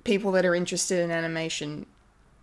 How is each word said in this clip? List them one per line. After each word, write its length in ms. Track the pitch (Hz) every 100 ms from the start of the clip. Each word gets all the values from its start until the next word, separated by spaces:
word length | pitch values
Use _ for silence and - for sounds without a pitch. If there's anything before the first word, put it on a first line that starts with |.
people 280 | - 196 202
that 120 | 185 180
are 80 | 175
interested 440 | 175 175 - 180
in 100 | 170
animation 720 | 165 165 160 160 - 147 147 - _ _ _ _ _